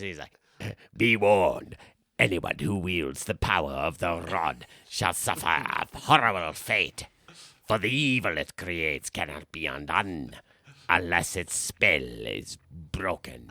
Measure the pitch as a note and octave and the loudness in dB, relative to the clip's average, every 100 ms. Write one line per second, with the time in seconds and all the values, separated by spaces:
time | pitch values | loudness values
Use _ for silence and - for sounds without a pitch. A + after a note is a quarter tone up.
0 | G2 E2 C2+ _ _ _ G#2+ G#2 - - | -8 -10 -12 _ _ _ -10 -10 -16 0
1 | A#2 A2 G#2 G#2 F2 A#1+ - - - _ | 2 4 6 6 6 0 -8 -18 -20 _
2 | _ _ A#2 F2 - - D2+ G2+ F2 F2 | _ _ 2 2 -2 -4 -2 -2 -2 -2
3 | C#2+ C#2 - G2+ - F#2+ D2 C2+ D2 - | -2 -6 -6 -2 2 2 2 -2 -4 -2
4 | F2 E2+ E2 F#2 D#2+ C2 - - - - | -2 -2 -2 -2 -2 -4 -12 -20 -12 2
5 | F#2 F#2 - D#2 - E2 - D#2+ - - | 2 4 -2 -2 2 0 0 -4 -4 -8
6 | - D3+ A#2 F#2+ E2 D2+ - A2 D2+ - | 4 6 6 2 -2 -6 -2 0 0 -6
7 | - _ - - - _ - A2 G2+ C3 | -18 _ -20 -20 -20 _ -2 0 2 2
8 | D3 B2+ F#2+ D#2 C#2+ - F#2 F2 D#2+ C#2 | 2 2 0 -2 -6 -8 -6 -2 -2 -2
9 | - - D#2+ D2 E2 E2 D#2 C2+ D2 E2+ | -6 -6 -6 -8 -12 -8 -6 -6 -2 0
10 | G2+ E2+ B1+ - _ _ - - - F2 | 0 -4 -8 -14 _ _ -20 -20 2 2
11 | F2 E2+ E2+ F#2+ E2+ - - - G#2 D#2 | 4 2 2 -4 -4 -6 -6 0 4 4
12 | B1 A1+ A1 G1+ G1+ - _ D#2+ D#2 - | 0 -8 -6 -6 -10 -16 _ -18 -10 -4
13 | F#2 E2 - B1 A#1+ | -4 -4 -8 -16 -18